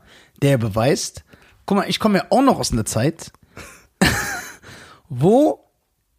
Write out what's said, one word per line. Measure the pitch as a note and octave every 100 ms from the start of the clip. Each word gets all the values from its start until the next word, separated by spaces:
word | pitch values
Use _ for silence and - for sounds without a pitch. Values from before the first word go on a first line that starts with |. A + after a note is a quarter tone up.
| _ - _ _
der | C#3 C3+
beweist, | A2+ G#2 B2 G3+ - - - - _ _ -
guck | G3
mal, | -
ich | E3+
komme | A3 F#3+
ja | -
auch | A3+
noch | C4+ F3+
aus | B2
einer | A#2 G#2+
Zeit, | A2 C3+ - - - _ - - - _ _
<laughs> | - - - - - - - - - - _
wo | B2 D#3+ A#3+ D4+ - _ _ _ _ _